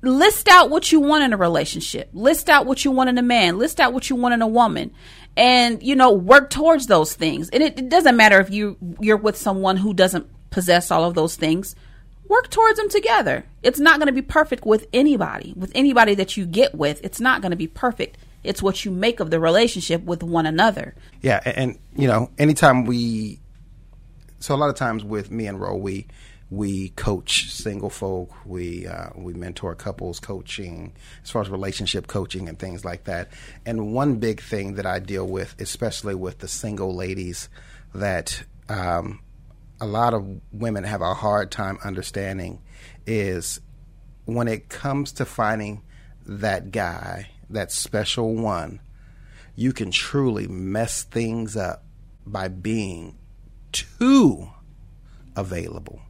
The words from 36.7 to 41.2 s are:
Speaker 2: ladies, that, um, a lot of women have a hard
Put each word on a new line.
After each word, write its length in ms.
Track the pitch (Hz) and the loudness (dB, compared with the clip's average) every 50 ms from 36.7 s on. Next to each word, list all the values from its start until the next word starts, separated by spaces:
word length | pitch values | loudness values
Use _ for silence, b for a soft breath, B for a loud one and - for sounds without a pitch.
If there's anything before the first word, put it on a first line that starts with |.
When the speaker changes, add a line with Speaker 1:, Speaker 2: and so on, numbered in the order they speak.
| 104 98 98 92 92 | -8 -6 -6 -6 -6
Speaker 2:
ladies, 540 | 90 95 92 95 95 92 90 85 - - - b b b b b b b b - | -8 -8 -8 -8 -8 -8 -10 -10 -12 -14 -16 b b b b b b b b -10
that, 480 | - 101 101 95 85 82 - - - - - - - - - | -6 -4 -2 -2 -4 -6 -8 -10 -12 -14 -18 -20 -20 -14 -10
um, 520 | 104 98 92 90 85 85 85 95 98 - - - - - - - - - - - - - | -8 -6 -4 -4 -4 -4 -6 -8 -14 -16 -20 -20 -20 -20 -20 -20 -20 -20 -20 -20 -16 -14
a 60 | - | -10
lot 260 | 107 104 110 117 120 117 | -6 -4 0 0 0 0
of 160 | 110 98 98 95 98 - - - | -2 -6 -8 -14 -16 -18 -18 -12
women 320 | 104 113 117 107 101 92 | -8 -6 -6 -6 -6 -8
have 160 | 101 107 98 | -8 -8 -6
a 140 | 82 87 95 | -4 -4 -4
hard 360 | - | -2